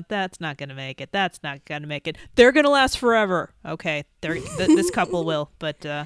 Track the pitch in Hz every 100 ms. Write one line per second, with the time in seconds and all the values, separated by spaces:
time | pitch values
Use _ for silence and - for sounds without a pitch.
0 | 170 208 185 - 165 143 139 135 135 135
1 | 135 196 185 - 151 139 - 151 147 147
2 | 160 151 - - 240 269 285 277 262 -
3 | 240 226 208 175 - _ - 160 170 147
4 | 147 _ 156 170 - 165 190 311 180 -
5 | 175 175 165 151 147 - 156 147 151 147